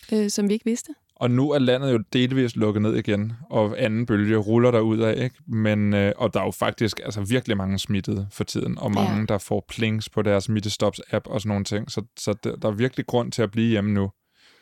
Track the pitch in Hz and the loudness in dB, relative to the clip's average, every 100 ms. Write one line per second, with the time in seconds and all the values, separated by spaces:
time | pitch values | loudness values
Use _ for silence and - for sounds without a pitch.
0 | - 220 208 214 202 214 226 240 - - | -4 0 0 0 0 0 -2 -4 -6 -16
1 | _ - 123 123 147 143 123 127 139 117 | _ -4 0 2 4 2 4 2 2 0
2 | - 127 123 131 120 117 107 104 107 120 | 2 0 2 2 0 2 0 2 2 0
3 | 110 101 110 117 - 123 104 113 120 110 | 0 -2 -2 -6 -4 0 0 0 -2 0
4 | 117 104 104 110 101 117 123 117 113 110 | 2 2 4 2 4 4 6 4 2 2
5 | 113 117 127 - - 113 107 107 104 101 | 2 0 -2 -6 -6 0 2 2 2 4
6 | 101 - 113 - 98 - 110 - 110 - | 2 2 0 0 -2 -2 -2 0 -2 -2
7 | - 104 98 127 120 98 95 98 - 98 | -8 -6 -2 0 0 -2 -2 -2 -2 -2
8 | 101 104 101 - - - - - - 104 | -2 -4 -4 -6 -6 -4 -4 -4 -2 0
9 | 101 104 107 104 - 104 - - 113 107 | 0 0 0 -2 -2 -6 -6 -4 -2 -2
10 | - - 104 101 95 107 104 - 104 - | -4 -2 2 0 0 -2 -2 -2 -2 -2
11 | - 107 - 123 107 101 98 104 113 - | -4 -6 -4 -4 -2 -2 -2 -4 -4 -8
12 | 104 - - 101 117 - 113 104 127 - | -10 -8 -4 -4 -4 -4 -4 0 -2 -2
13 | - 123 120 - 107 113 113 107 104 101 | -2 -2 -2 -2 -2 2 2 2 2 0
14 | 98 - _ _ _ _ | -2 -6 _ _ _ _